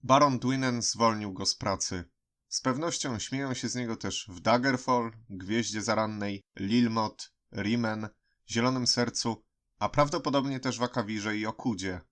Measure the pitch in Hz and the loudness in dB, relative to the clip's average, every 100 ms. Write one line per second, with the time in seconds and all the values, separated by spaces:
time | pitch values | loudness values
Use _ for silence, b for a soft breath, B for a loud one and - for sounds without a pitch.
0 | 123 135 147 123 120 135 131 120 110 104 | 6 6 6 4 0 0 0 0 -2 2
1 | 113 107 104 95 98 - 107 95 - 92 | 2 4 -4 -4 -4 -2 -2 -2 -2 -6
2 | 85 _ _ _ _ - 131 127 170 165 | -8 _ _ _ _ -4 -2 0 -2 -4
3 | 147 113 - 135 139 127 120 120 120 113 | -4 -4 -4 -4 -4 -4 -4 -4 -4 -4
4 | 101 - - 87 - 120 262 254 - 123 | -6 -6 -10 -4 4 4 4 0 0 0
5 | 113 110 - 98 90 113 107 107 101 107 | 0 -8 -14 -12 -2 0 0 -4 0 0
6 | 110 107 101 101 _ - 98 120 120 113 | 0 -2 -6 -6 _ -8 2 4 4 2
7 | 107 - - _ _ - 101 120 113 110 | -2 -6 -20 _ _ -4 0 0 0 -2
8 | 107 _ _ _ - 117 120 131 120 - | -6 _ _ _ -4 0 2 2 0 2
9 | 117 - 120 110 _ _ _ _ 104 - | 0 0 -4 -4 _ _ _ _ -2 2
10 | 147 165 147 139 135 131 135 113 120 - | 2 2 0 0 0 -2 -4 -2 -2 -2
11 | 104 107 104 107 107 110 135 98 95 90 | -4 -4 -2 -2 -2 -2 -4 -2 -4 -6
12 | - | -12